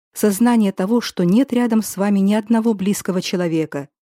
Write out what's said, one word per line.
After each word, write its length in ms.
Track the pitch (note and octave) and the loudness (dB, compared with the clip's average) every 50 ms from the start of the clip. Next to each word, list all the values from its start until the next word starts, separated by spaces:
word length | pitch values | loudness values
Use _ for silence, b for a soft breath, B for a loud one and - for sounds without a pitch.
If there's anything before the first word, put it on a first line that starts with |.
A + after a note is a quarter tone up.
| _ _ - | _ _ -4
сознание 580 | - - G#3+ G3 - A#3+ A#3+ A#3+ A3+ G#3 G3 | 0 0 0 2 2 2 2 4 2 2 0
того, 280 | G3 - F#3 G3+ A#3+ A#3 | 0 -2 -2 0 0 0
что 240 | - - - - F3+ | -2 -4 -4 -2 0
нет 280 | F3 G3 A#3+ C#4 - | 2 4 2 2 2
рядом 300 | A#3+ A#3+ A#3+ A#3 A3+ A3 | 0 0 0 0 0 0
с 140 | G3+ - - | -2 -2 -4
вами 240 | F#3 G3 G#3 G3+ G3 | -4 -2 0 0 2
ни 140 | F#3+ G3 G#3+ | 2 2 0
одного 400 | A3 G#3 - A#3 A3+ A3 A#3 A3 | 0 0 0 0 2 2 0 -2
близкого 460 | F#3 F#3+ G3+ G3 - - - F3 F#3 | 0 -2 -2 -2 -2 -4 -4 -4 -4
человека, 680 | - - - F3+ F3+ E3 E3 D#3+ D#3 - - C#3+ C#3 - _ _ | -4 -4 -4 -4 -2 -2 -2 -2 -2 -4 -6 -10 -10 -12 _ _